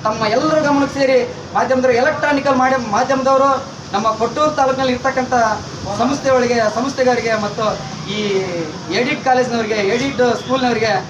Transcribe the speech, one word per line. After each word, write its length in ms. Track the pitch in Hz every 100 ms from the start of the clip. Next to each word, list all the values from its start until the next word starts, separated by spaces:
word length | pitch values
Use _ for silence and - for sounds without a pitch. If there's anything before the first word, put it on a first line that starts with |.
ತಮ್ಮ 220 | 214 220 220
ಎಲ್ಲರ 340 | 226 311 311
ಗಮನಕ್ಕೆ 400 | 285 285 277 269
ಸೇರಿ 340 | 269 262 233 - -
ಮಾಧ್ಯಮದವರು, 400 | 202 240 262 254
ಎಲೆಕ್ಟ್ರಾನಿಕಲ್ 640 | 233 277 302 302 285 277 262
ಮಾಡಿ 340 | 254 262 233
ಮಾಧ್ಯಮದವರು 840 | 208 254 269 262 269 277 262 - - -
ನಮ್ಮ 180 | 202 240
ಕೊಟ್ಟೂರು 400 | 240 233 254 302
ತಾಲೂಕಿನಲ್ಲಿ 420 | - 262 262 262
ಇರ್ತಕ್ಕಂಥ 400 | 247 262 262 254 247 226 208 - - 185 208
ಸಂಸ್ಥೆಗಳಿಗೆ, 760 | 240 277 269 262 240 240 214 220
ಸಂಸ್ಥೆಗಾರಿಗೆ 600 | 262 269 254 240 226 220
ಮತ್ತು 640 | 208 202 214 196 - - 180
ಈ 180 | 202 208 190 185 170 156 - -
ಎಡಿಟ್ 320 | 196 247 302 262
ಕಾಲೇಜ್ನವ್ರಿಗೆ, 500 | 254 233 233 214 220
ಎಡಿಟ್ 640 | 196 240 277 233 247 226
ಸ್ಕೂಲ್ನವ್ರಿಗೆ 680 | - 247 247 226 220 196 165